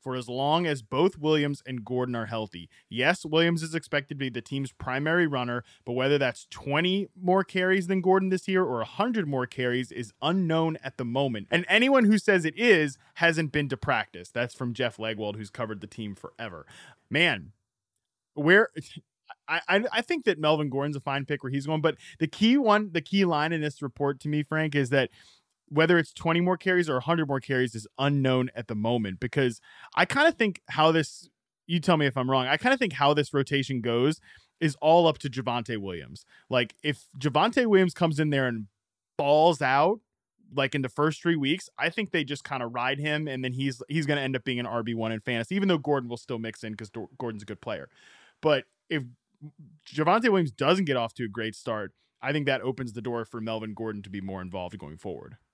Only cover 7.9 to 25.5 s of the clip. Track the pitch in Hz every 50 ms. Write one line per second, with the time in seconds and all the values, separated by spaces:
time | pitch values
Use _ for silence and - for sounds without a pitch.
7.9 | 196 190 175 190 190 190 190 190 185 180 - - 190 185 185 135 127 117 110 -
8.9 | - - 208 254 233 220 175 147 139 131 127 - - - 127 123 123 127 127 -
9.9 | - - 120 104 - _ - 151 175 190 180 160 160 165 160 165 160 - - 135
10.9 | - - 127 117 120 135 139 135 117 104 101 - - 170 175 - 185 214 240 269
11.9 | 277 262 233 202 220 202 - - 196 180 156 156 - 190 233 240 202 165 151 143
12.9 | 135 - _ _ _ - 170 170 160 160 160 143 - 151 147 135 135 - - 147
13.9 | 131 110 101 - - 85 87 - - 117 123 120 - - 131 120 117 - 127 117
14.9 | - - 110 110 113 104 107 104 104 107 107 98 - - 117 107 110 98 101 104
15.9 | - - 110 104 98 - - - - - 117 107 87 78 73 - - - - -
16.9 | - _ _ _ - 147 175 170 127 98 73 - - _ _ _ _ _ _ _
17.9 | _ _ _ _ _ _ _ _ _ 147 143 160 185 208 226 - - 160 - -
18.9 | - 165 - _ _ _ _ _ - - _ - 156 170 - - 180 202 233 -
19.9 | - 220 240 - 349 311 - 214 180 156 156 151 156 151 151 139 127 135 139 151
20.9 | 147 139 - 147 135 143 139 - 151 135 - 127 131 139 135 147 160 156 147 156
21.9 | - - - - - - 165 156 - - 208 233 254 285 269 214 208 208 214 196
22.9 | 165 165 139 - 196 196 196 175 160 147 151 160 170 160 151 151 - - 147 131
23.9 | - - 143 139 143 135 - 151 147 151 143 - 160 156 156 156 143 147 139 120
24.9 | 139 139 127 - - - - - _ _ _ _